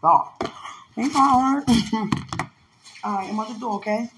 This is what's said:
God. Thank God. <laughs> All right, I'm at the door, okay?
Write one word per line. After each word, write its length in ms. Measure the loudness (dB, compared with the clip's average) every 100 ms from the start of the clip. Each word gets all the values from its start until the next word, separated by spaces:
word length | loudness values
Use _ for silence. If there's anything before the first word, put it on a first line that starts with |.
God. 280 | 6 4 2 -8 -10 -10 -18 -18 -14 -6
Thank 180 | -2
God. 500 | 2 4 4 4 0 4
<laughs> 40 | 2 2 -2 -2 -4 -4 -8 -8 _ _ _ -20 -10
All 120 | -6 -4
right, 140 | -4
I'm 100 | -6
at 80 | -6
the 100 | -8
door, 160 | -6 -6
okay? 340 | -4 -4 -4